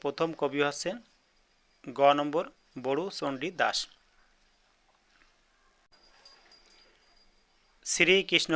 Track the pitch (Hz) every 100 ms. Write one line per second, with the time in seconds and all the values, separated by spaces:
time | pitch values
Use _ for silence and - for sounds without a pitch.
0 | 143 139 165 156 143 143 143 139 170 233
1 | - _ _ _ _ _ _ _ - 123
2 | 139 143 147 156 190 - _ 135 127 139
3 | 196 - 147 131 160 170 110 - - -
4 | _ _ _ _ _ _ _ _ _ _
5 | _ _ _ _ _ _ _ _ _ _
6 | _ _ - - _ - _ _ _ _
7 | _ _ _ _ _ _ _ _ - -
8 | 170 190 185 170 -